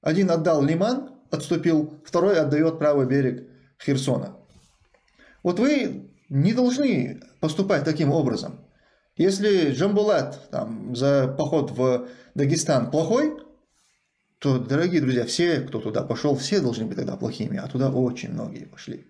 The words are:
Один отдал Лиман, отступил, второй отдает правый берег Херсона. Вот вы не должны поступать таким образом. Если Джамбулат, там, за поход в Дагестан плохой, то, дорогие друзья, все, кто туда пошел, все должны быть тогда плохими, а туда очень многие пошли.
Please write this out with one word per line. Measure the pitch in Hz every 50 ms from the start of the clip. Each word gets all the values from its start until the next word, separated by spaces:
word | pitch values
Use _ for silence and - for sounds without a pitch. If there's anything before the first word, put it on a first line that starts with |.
Один | - 151 160 185 196 185
отдал | 165 165 156 175 165 151 139
Лиман, | 143 160 170 190 226 254 277 - - - - _ _
отступил, | - 135 - - 175 170 - 175 160 151 151 151 - - -
второй | - - 175 170 202 202 165
отдает | 151 139 147 151 160 165 160 160
правый | 151 151 147 143 131
берег | 127 131 139 135 127 - - - - - - _ _ _ _ -
Херсона. | - 143 131 - - 123 101 - - - - - _ _ - _ _ _ _ _ _ _ _ _ _ _ _ - _ _ _ _
Вот | 175 180 185
вы | 233 285 302 277 226 - - - - - _ _ _ _
не | 135 139 147 196 226
должны | 254 247 247 254 269 294 262 208 139 123 - - - - - _ _
поступать | - 156 151 - 196 196 196 147 139
таким | 165 156 151 160 139
образом. | 151 165 143 127 113 92 - - - - - _ _ _ _ _ _ _ _ _ _
Если | - 160 196 190 196 202 214 202 185 160 143
Джамбулат, | 127 127 170 202 208 208 208 214 202 151 131 135 - - - -
там, | - - - 110 113 107 101 - 123
за | 117 135 139 143 139 131
поход | 131 - - 151 139 165 156 143 139
в | 107 127 127 127 127 123 - - - - - _ _
Дагестан | - 143 135 160 160 - - 147 127 120 -
плохой, | - 151 165 - 220 262 302 302 - - - - _ _ _ _ _ _ _ _ _ _ _ _ _ _ _ _ _ _
то, | - 143 131 127
дорогие | 120 110 135 147 170 180 175 160
друзья, | 143 131 127 123 117
все, | 113 - - 170 175 165 127
кто | - - - 113
туда | - 110 110 117 -
пошел, | - 117 - - 147 143
все | 127 - - 202 196
должны | 151 123 110 107 110
быть | 110 -
тогда | - 135 - -
плохими, | - - 117 - - - - -
а | - -
туда | 135 - 127 135 135
очень | 131 123 127 123 120 - - -
многие | - 113 113 - - - -
пошли. | - - - - - - - -